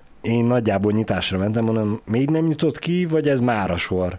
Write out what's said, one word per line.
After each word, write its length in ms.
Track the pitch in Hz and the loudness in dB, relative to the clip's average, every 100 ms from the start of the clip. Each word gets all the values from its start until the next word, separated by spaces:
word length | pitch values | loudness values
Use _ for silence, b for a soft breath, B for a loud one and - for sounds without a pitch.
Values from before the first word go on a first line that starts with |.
| - - | -20 -10
én 240 | 110 117 | -2 0
nagyjából 480 | 117 123 107 98 104 | 2 2 2 2 2
nyitásra 460 | 107 110 92 - 92 | 0 0 -2 -2 -2
mentem, 260 | 101 113 | 0 0
mondom, 360 | 113 113 107 110 - | 0 0 0 -4 -2
„Még 240 | 113 139 | -2 0
nem 160 | 160 165 | 0 0
nyitott 320 | 151 160 - | 0 -2 -2
ki, 260 | 156 175 | -2 -2
vagy 240 | 175 156 143 | 0 0 2
ez 120 | 135 | 2
már 300 | 120 110 92 | 2 0 0
a 60 | 87 | -2
sor?” 420 | - 90 90 | -2 -2 -2